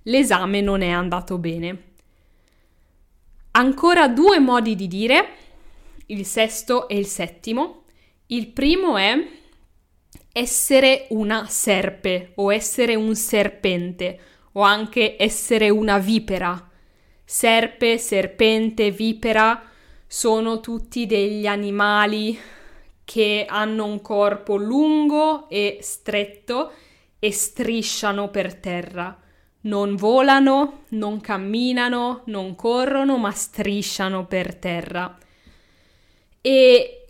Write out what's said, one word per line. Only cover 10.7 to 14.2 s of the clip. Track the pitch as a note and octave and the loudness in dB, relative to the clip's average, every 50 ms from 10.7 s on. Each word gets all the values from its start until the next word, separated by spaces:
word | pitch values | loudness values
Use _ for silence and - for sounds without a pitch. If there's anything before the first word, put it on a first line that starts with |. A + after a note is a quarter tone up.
| C#4 C4+ C4+ C4 C4 C4+ C4+ - | 4 6 6 6 4 2 0 -4
una | A3+ G#3+ G#3+ G3+ A3 A3 G#3 G#3+ | -4 -4 -2 -2 -2 -4 -4 -6
serpe | - - - A3 G3 F#3 G3 F#3+ F#3+ - - G3 F3+ F3+ F3+ - _ | -6 -4 0 0 0 0 0 -4 -6 -6 -4 -4 -4 -4 -6 -8 _
o | - G3+ G3 G3+ | -2 0 0 0
essere | A3 A3 - - - B3 A#3 A3+ | 0 -2 -4 -2 0 0 0 0
un | A3 A3 A3 A3 | 0 0 -2 -2
serpente | G#3 - - - G#3+ G3+ G3+ G3+ - - G3 F#3 F3 F3 F3 F3 F3+ F3+ F3+ F#3 - | -2 -4 -2 0 0 0 0 -2 -4 -2 -2 -2 -2 -4 -6 -8 -8 -8 -8 -8 -10